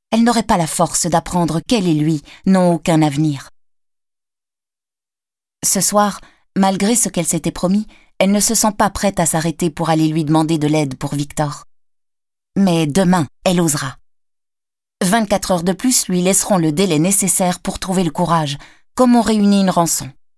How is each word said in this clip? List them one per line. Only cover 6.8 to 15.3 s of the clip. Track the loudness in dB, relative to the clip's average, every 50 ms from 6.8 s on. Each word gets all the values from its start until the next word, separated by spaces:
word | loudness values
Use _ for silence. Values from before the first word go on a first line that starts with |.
| 0 0 0
ce | 0 -2 -2
qu'elle | -2 -4 -2
s'était | -2 -2 -2 -4 -4 -4
promis, | -2 -2 0 0 -2 -2 -4 -10 -20 _ _ _ -2
elle | 0 2 2
ne | 2
se | 0 0 0
sent | 0 0 0 0
pas | 0 0 -2
prête | 0 -2 -2 -2 0 0
à | -2
s'arrêter | 0 0 -2 -2 -4 -2 -2 -4 -4
pour | -2 -2 -2 0
aller | 2 2 2 2
lui | 0 0 0
demander | 2 2 2 2 0 0 0
de | 0
l'aide | 0 0 0 0 -2 -4
pour | -8 -8 -6 -6
Victor. | -6 -6 -6 -4 -4 -4 -4 -6 -10 -16 -20 _ _ _ _ _ _ _ _ _ _ _ _ _ _ _ _ _
Mais | 0 2 2 2 2 0
demain, | 0 0 2 2 2 2 2 0 -4 _ _ -2
elle | 0 0 2
osera. | 0 0 -2 -4 -6 -8 -12 -14 _ _ _ _ _ _ _ _ _ _ _ _ _ _ _ _ _ _ _ _ -2
Vingt-quatre | 0 0 0 0 0